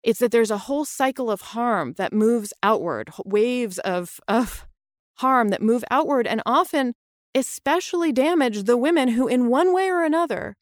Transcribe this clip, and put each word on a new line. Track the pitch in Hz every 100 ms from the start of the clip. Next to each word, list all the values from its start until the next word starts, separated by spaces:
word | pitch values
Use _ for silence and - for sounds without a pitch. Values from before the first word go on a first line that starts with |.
It's | - 220
that | 240
there's | 233 220
a | 208
whole | - 277 294
cycle | - 269 269 240
of | 202
harm | - 220 240 202 135 156
that | 190
moves | 214 214 240 208 -
outward, | 196 220 170 117 -
h-, | - -
waves | 208 233 247 226 185
of, | - 180 175 - -
of | 226 233 - - _ _ _ _ -
harm | 262 262 214
that | -
move | 214 240 -
outward | 262 320 277 233
and | 220 -
often | 269 359 294 254 - _ _ _ 262
especially | 254 - 277 339 - 349 339
damage | 254 294 349 254 208
the | 196 240
women | 277 339 254
who, | 226 262
in | 254 240
one | 254 359
way | 359 381
or | 359
another | 320 320 339 214 202 202